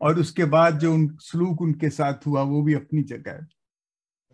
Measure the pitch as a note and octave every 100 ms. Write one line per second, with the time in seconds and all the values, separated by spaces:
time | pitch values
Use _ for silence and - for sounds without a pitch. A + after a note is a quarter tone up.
0 | D3 E3 D3+ - D#3+ D#3+ E3+ D3+ E3 D#3+
1 | D3+ D#3 - E3+ F3+ E3 E3+ D3+ D3+ C#3+
2 | C#3+ C#3 D3 C#3 C#3 D3 D3 D3 C#3+ D3+
3 | C#3 A#2+ - - D#3 _ _ _ _ _
4 | _ _ _